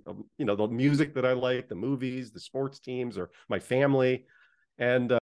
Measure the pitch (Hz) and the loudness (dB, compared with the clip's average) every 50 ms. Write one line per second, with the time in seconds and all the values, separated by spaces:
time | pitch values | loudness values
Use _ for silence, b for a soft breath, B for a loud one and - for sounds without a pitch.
0 | - - 95 101 107 - _ - 147 104 104 101 107 110 120 117 131 143 147 139 | -14 -14 -12 -14 -14 -12 _ -4 0 0 2 2 0 0 0 2 2 4 4 4
1 | 156 139 143 131 127 127 127 127 131 127 127 123 - - 107 90 101 135 139 127 | 2 0 0 0 0 2 2 2 0 0 -2 -2 -4 -8 -8 -6 -4 -4 -4 -2
2 | 127 127 127 131 127 113 - 90 - - - 135 135 135 135 - - 131 127 123 | -4 -6 -6 -8 -10 -12 -14 -18 -16 -10 -6 -6 -6 -6 -8 -12 -12 -8 -6 -6
3 | 123 120 101 95 90 - b b b b 113 92 - - 123 131 139 143 139 135 | -6 -6 -6 -6 -8 -8 b b b b -4 -4 -2 0 2 4 4 4 4 4
4 | 127 127 127 117 - b b b b b b b b b _ - 127 123 123 127 | 4 2 2 0 -4 b b b b b b b b b _ -2 0 2 2 2
5 | 123 120 123 117 - _ | 2 2 2 2 0 _